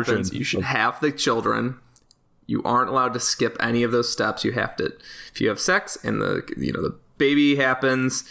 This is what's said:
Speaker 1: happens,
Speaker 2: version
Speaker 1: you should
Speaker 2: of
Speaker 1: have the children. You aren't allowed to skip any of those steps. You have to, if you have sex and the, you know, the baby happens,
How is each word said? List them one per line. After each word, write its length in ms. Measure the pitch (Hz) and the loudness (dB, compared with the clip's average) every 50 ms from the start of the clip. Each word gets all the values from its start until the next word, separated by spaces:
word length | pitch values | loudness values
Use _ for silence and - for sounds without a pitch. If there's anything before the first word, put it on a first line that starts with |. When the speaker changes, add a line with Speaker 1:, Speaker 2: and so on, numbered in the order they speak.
| 120 127 120 | 2 2 0
Speaker 1:
happens, 140 | 101 95 92 | 0 0 -2
Speaker 2:
version 100 | - - | -4 -4
Speaker 1:
you 60 | - | -4
should 140 | - - - | -2 -2 -2
Speaker 2:
of 40 | 90 | -2
Speaker 1:
have 340 | - - 120 110 120 123 - | 0 0 2 2 0 0 0
the 100 | - 151 139 | -2 -2 0
children. 640 | - - 139 120 117 107 110 110 113 113 123 131 - - _ _ - - _ - _ _ _ _ _ _ | 0 0 0 0 2 0 0 0 0 -2 -2 -4 -8 -14 _ _ -20 -20 _ -20 _ _ _ _ _ _
You 160 | - 117 117 - | -4 -4 -2 0
aren't 260 | - 117 120 127 127 | 2 2 2 2 2
allowed 240 | 131 131 127 123 117 | 2 0 0 0 0
to 60 | 120 | -2
skip 360 | - - - - 123 117 - - | -2 -2 0 0 0 -2 0 -2
any 220 | - 113 117 120 120 | -2 0 2 2 2
of 80 | 117 117 | 2 2
those 180 | 123 120 - | 2 2 0
steps. 340 | - - 110 107 110 - - | 0 0 -2 -2 -2 -2 -2
You 80 | 160 123 | -2 0
have 220 | 123 104 - - | 0 -2 -2 -2
to, 100 | - - - - - - - - - - - - | -4 -4 -4 -6 -8 -14 -20 -20 -20 -20 -16 -6
if 80 | - | -2
you 80 | - 110 | 0 0
have 120 | 104 98 | 0 0
sex 360 | - - 180 202 - - - - - | 0 0 0 0 0 -4 -8 -6 -4
and 180 | 113 107 107 | -4 -2 0
the, 220 | 52 50 - 90 - - - | 0 0 -2 -2 -4 -6 -6
you 160 | - 67 67 - | -4 -4 -2 -2
know, 100 | - 87 | -2 -2
the 140 | - - - - _ _ | -4 -4 -6 -14 _ _
baby 400 | - 151 139 143 143 147 143 143 | 0 2 4 4 6 6 6 4
happens, 680 | 139 135 131 127 127 - 131 131 131 131 131 127 - - - | 4 4 2 2 2 2 2 2 2 2 0 -2 -2 -6 -8